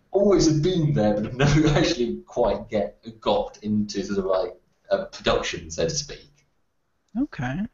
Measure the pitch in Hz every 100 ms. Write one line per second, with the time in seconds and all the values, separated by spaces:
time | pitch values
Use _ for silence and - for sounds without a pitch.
0 | _ 196 202 170 156 147 180 180 147 107
1 | 107 107 110 123 147 151 156 170 156 120
2 | 117 104 - 123 110 101 - 107 - -
3 | 113 - 117 101 - - 107 107 104 98
4 | 98 98 95 92 90 - _ _ - 101
5 | - - 113 107 - 85 80 87 82 -
6 | - - - _ _ _ _ _ _ _
7 | _ 220 294 - 127 160 220